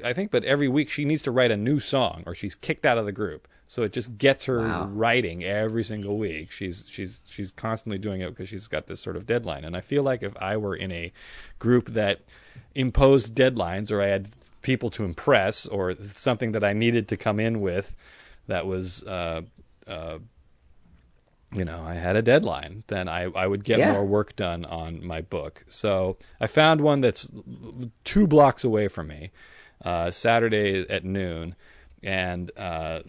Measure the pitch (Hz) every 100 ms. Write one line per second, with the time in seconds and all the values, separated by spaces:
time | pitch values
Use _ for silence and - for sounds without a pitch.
0 | 120 123 202 123 117 143 139 135 147 -
1 | 147 156 - 123 123 104 113 147 - 135
2 | 110 82 87 85 101 - - 160 147 117
3 | 104 98 101 76 - _ - - 110 127
4 | 117 107 139 135 - 123 110 85 98 104
5 | 113 123 101 85 87 101 113 113 110 107
6 | 101 104 104 78 80 - 95 87 - -
7 | 95 - - - 98 - - 98 - 98
8 | 104 95 90 - 98 98 104 76 - 80
9 | - 87 110 120 107 71 82 87 - 143
10 | 135 127 98 - 95 107 104 92 95 85
11 | 85 - - - - - 117 123 117 113
12 | 101 95 _ - - - - 143 127 -
13 | 135 139 113 113 131 120 85 95 104 104
14 | 98 98 101 - _ - - 127 117 -
15 | 101 82 - 120 95 - - 101 92 90
16 | 101 - - 117 117 107 101 104 117 117
17 | 107 107 110 104 113 113 98 90 - -
18 | - - - - - 92 90 92 92 87
19 | - 92 85 82 87 - - _ - 87
20 | 82 80 110 _ _ _ _ _ - -
21 | _ _ _ _ _ 98 87 85 80 87
22 | 90 104 117 135 208 69 78 98 - 101
23 | 90 82 90 87 92 101 104 113 175 101
24 | 101 104 107 - 92 85 85 82 82 82
25 | 87 80 85 87 71 - - - 107 95
26 | 92 95 - - 113 - 156 160 147 143
27 | 123 - - - 117 123 117 123 120 -
28 | - 202 196 151 143 - 127 107 101 -
29 | 78 76 78 - - - - - 87 87
30 | 85 87 113 117 113 107 104 95 92 101
31 | 92 98 92 82 82 90 - - - -
32 | 98 95 92 90 87 - 95 80 80 80